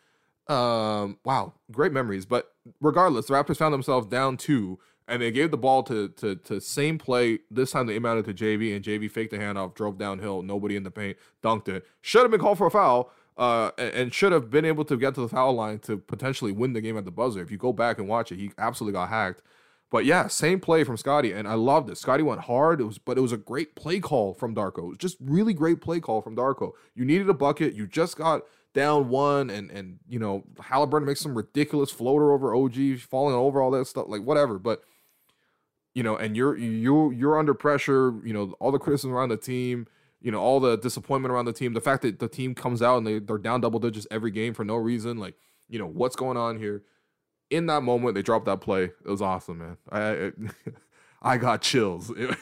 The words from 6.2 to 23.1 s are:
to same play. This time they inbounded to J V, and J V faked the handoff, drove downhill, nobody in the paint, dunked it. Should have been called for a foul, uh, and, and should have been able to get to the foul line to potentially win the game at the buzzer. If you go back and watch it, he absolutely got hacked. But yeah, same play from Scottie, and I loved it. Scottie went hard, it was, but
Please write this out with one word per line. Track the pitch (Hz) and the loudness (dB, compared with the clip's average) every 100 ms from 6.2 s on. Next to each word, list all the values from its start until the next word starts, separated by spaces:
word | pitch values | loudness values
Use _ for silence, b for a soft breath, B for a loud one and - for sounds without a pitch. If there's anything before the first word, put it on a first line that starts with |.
| 107 92 | -6 -6
to | - 101 | -6 -8
same | - 143 147 160 | -6 -2 -2 -2
play. | - 123 120 110 - | 0 2 2 0 -2
This | 117 131 | -2 0
time | 143 120 | 0 -2
they | 107 | -2
inbounded | 120 113 104 | 0 0 -2
to | |
J | 95 110 | -2 -2
V, | 107 110 | 0 -2
and | 101 | -4
J | 104 104 | -4 -6
V | 107 | -4
faked | 113 110 | -6 -6
the | 104 | -6
handoff, | 101 98 92 | -6 -6 -6
drove | - 104 98 | -4 -4 -4
downhill, | 101 95 104 95 | -6 -6 -6 -6
nobody | 92 101 104 101 | -4 -4 -4 -4
in | |
the | 95 | -6
paint, | 107 98 - b b | -8 -8 -10 b b
dunked | 110 107 - | 0 0 -2
it. | 92 - b | -8 -10 b
Should | - 220 | 2 4
have | 247 | 6
been | 214 | 4
called | 196 196 | 4 4
for | 175 | 2
a | |
foul, | 208 165 123 123 b b - | 4 4 4 0 b b -2
uh, | 123 117 104 - | 0 2 0 -2
and, | 120 | -4
and | 123 123 | -2 -2
should | - 196 | 2 4
have | 170 113 | 4 4
been | 147 | 2
able | 160 151 | 2 0
to | 147 120 | 0 0
get | 131 131 | 0 -2
to | |
the | 117 | -2
foul | 127 131 | 2 2
line | 120 107 107 | 2 -2 -6
to | - 101 | -6 -8
potentially | - 101 131 131 110 | -8 -6 -4 -2 -2
win | 101 131 | -2 -2
the | 113 | -2
game | 110 110 | -4 -6
at | |
the | 92 | -6
buzzer. | 87 127 98 | -4 -2 -4
If | 85 | -8
you | 98 | -4
go | 123 | -2
back | 110 117 110 | 2 0 0
and | 95 | -2
watch | 117 117 | -2 -4
it, | 92 | -8
he | 98 - | -10 -4
absolutely | 113 123 107 | -4 -4 -4
got | 95 90 | -2 -2
hacked. | 110 95 90 _ b b b b | -2 -2 -6 _ b b b b
But | 113 | 0
yeah, | 131 175 107 | 4 4 2
same | - 156 190 | 0 0 2
play | - 160 | 2 2
from | 135 113 | 2 -2
Scottie, | 139 147 117 | 0 2 2
and | 98 104 | -2 -4
I | |
loved | 113 123 151 113 | 0 4 2 2
it. | 87 | -4
Scottie | - 139 | 0 2
went | 151 104 | 2 -2
hard, | - 120 160 160 | -2 2 4 2
it | |
was, | 110 101 | -2 -6
but | - | -2